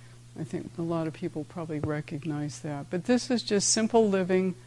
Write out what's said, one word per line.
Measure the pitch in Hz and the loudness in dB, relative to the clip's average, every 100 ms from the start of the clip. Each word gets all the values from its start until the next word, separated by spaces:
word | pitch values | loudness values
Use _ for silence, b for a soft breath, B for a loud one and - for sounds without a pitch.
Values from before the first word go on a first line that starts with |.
| b b - - | b b -14 -10
I | |
think | 160 170 - - | -6 -6 -8 -6
a | |
lot | 165 165 160 | -2 -2 -2
of | |
people | - 175 156 | -4 -6 -6
probably | 143 180 160 151 | -8 -8 -6 -4
recognize | 156 151 - 151 160 147 147 - | -2 -2 -4 -6 -4 -4 -4 -6
that. | 151 143 - | -8 -8 -6
But | 180 208 | -2 2
this | 247 - | 2 2
is | 233 | -2
just | - 202 - | 2 2 2
simple | 220 220 226 214 | 2 4 6 6
living, | 190 180 185 185 - | 4 4 2 2 -2